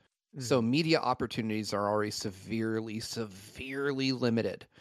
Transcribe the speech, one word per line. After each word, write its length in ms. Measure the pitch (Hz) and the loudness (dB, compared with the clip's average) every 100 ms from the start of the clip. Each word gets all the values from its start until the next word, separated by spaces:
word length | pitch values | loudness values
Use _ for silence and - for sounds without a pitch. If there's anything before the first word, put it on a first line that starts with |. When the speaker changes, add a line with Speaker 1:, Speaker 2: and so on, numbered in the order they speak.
| _ _ _ - | _ _ _ -8
Speaker 1:
So 220 | 120 135 | 0 2
Speaker 2:
Mm-hmm. 100 | 113 | 4
Speaker 1:
media 280 | 139 160 160 | 4 4 4
opportunities 720 | - 127 120 - 110 107 101 | 4 0 -2 -2 -2 -2 -2
are 160 | 101 101 | 0 2
already 220 | 107 107 | 2 0
severely, 880 | - 110 95 95 113 110 110 113 107 | -2 -6 -8 -6 -2 -2 -2 -4 -6
severely 1120 | - - 110 95 107 - 131 135 139 135 135 | -6 -6 -8 -10 -16 -14 -8 -4 -2 0 0
limited. 540 | 131 123 113 101 90 - - | 2 4 4 2 -4 -12 -20